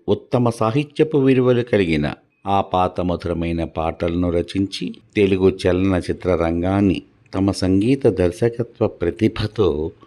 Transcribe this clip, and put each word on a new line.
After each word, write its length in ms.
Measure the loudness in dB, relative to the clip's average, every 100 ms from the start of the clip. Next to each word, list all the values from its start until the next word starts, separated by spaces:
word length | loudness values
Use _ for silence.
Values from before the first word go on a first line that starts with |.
| -4
ఉత్తమ 420 | -4 -2 0 0
సాహిత్యపు 680 | 0 -2 -2 -4 -2 0 2
విలువలు 460 | 2 4 4 2
కలిగిన 500 | 0 0 2 0 -2 -6 _ _ -2
ఆ 140 | -2
పాత 400 | 0 0 -2 -2
మధురమైన 640 | -4 -4 -4 -4 -2 -4
పాటలను 680 | -4 -4 -6 -4 -4 -2 0
రచించి, 640 | -2 -2 -4 -4 -6 -10 -12 _ 0
తెలుగు 420 | 2 4 2 2 0
చలనచిత్ర 680 | 0 2 0 -2 -4 -2
రంగాన్ని 680 | 0 0 0 0 2 2 0 -6 _ _
తమ 160 | -2 -2
సంగీత 560 | 0 2 2 2 2 2
దర్శకత్వ 800 | 2 0 2 -2 -2 -10 -2 -4
ప్రతిభతో 1080 | -2 -4 0 0 0 -6 0 0 0 -6 -10